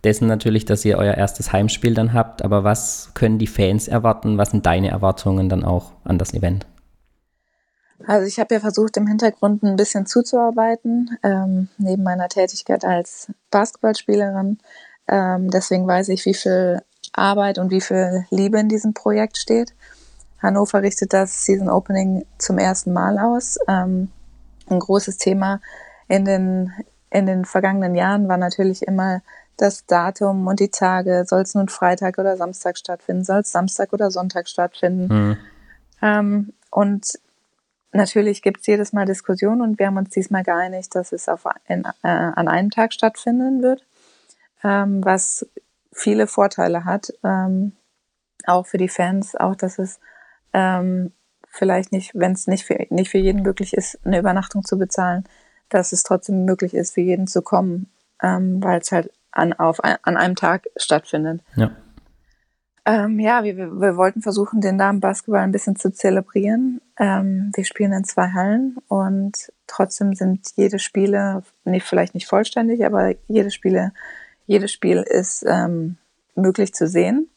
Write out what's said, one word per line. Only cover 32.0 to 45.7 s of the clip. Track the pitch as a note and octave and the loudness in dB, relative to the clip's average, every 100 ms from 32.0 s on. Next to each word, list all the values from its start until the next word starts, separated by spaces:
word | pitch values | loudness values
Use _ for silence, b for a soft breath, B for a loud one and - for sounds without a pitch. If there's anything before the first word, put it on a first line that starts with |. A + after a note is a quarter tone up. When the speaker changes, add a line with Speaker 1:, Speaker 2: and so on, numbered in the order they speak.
| F#3+ F#3 | -2 0
Speaker 2:
oder | G3 F#3 | -2 -2
Samstag | F3 F#3 F3+ F3+ | -4 -6 -8 -8
stattfinden? | - F3+ - F#3 | -10 -10 -4 -4
Soll | F#3 G3 | 0 0
es | G#3 | 0
Samstag | - F#3+ - G3 | -2 -2 -2 -2
oder | G#3 G#3 | 0 0
Sonntag | F#3+ F#3 F3+ E3+ | 0 -4 -6 -6
stattfinden? | - F3+ - F3+ F#3 F#3 G#3+ G#3 | -4 -4 0 -2 0 0 2 2
Speaker 1:
Mhm. | G#2 B B B B _ _ | -2 B B B B _ _
Speaker 2:
Ähm, | G#3+ G#3 G#3 G#3 G3+ - _ | 0 2 2 0 -4 -10 _
und | - G3+ G3+ - - _ _ _ _ _ _ _ | 0 0 0 -6 -12 _ _ _ _ _ _ _
natürlich | G3 G3 A3 G#3 G3+ | 0 2 2 0 0
gibt's | G3+ G3 - | -2 -2 0
jedes | G#3 G#3 | 0 2
Mal | G#3 | -2
Diskussionen | G3 F#3+ - F#3 G3 A#3 | -2 -2 -2 0 0 0
und | A#3 G#3+ | 0 0
wir | G3 | 0
haben | G3 | 0
uns | F#3+ | -2
diesmal | - F#3+ F#3+ | -4 -2 -2
geeinigt, | F#3 E3+ F#3 F#3 F#3 | 0 0 -2 -6 -6
dass | F#3 F3+ | -6 -6
es | F3 - | -8 -4
auf | E3+ - - _ | -4 -4 -8 _
ein, | F3 - - | -4 -4 -6
äh, | - | -2
an | - E3 - E3 | 0 0 -2 0
einem | E3 G3+ | 0 0
Tag | A3 A3+ | 0 -2
stattfinden | - A3+ A3 - A#3+ B3+ C4+ | 0 -2 -2 -2 0 0 2
wird, | B3+ C4 _ b b b b b b _ | 0 0 _ b b b b b b _
ähm, | G#3 G3 G3+ G3 | 0 0 2 0
was | F#3+ F#3+ - - - - _ | 2 2 0 -6 -10 -16 _